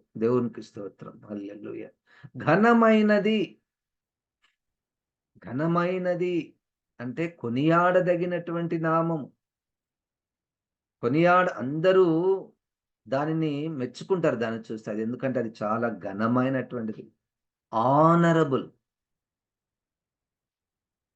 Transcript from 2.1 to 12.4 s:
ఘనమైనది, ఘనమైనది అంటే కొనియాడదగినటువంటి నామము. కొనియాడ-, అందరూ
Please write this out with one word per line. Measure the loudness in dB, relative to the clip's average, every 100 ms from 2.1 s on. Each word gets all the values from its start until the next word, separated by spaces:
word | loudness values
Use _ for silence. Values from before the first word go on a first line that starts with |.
| _ -20 -6
ఘనమైనది, | 0 2 4 4 6 4 4 2 2 0 -2 -10 _ _ _ _ _ _ _ _ _ _ _ _ _ _ _ _ _ _
ఘనమైనది | -10 -4 -2 0 0 -2 -4 -2 -2 -4 -6 _ _ _ _ -14
అంటే | -10 -6 -6
కొనియాడదగినటువంటి | -6 -4 0 2 4 4 4 2 0 -2 -4 -4 -6 -4 -2
నామము. | 0 0 0 -4 -8 _ _ _ _ _ _ _ _ _ _ _ _ _ _ _ _ _
కొనియాడ-, | -2 2 4 4 2
అందరూ | -2 -6 0 4 4 4 4 2 0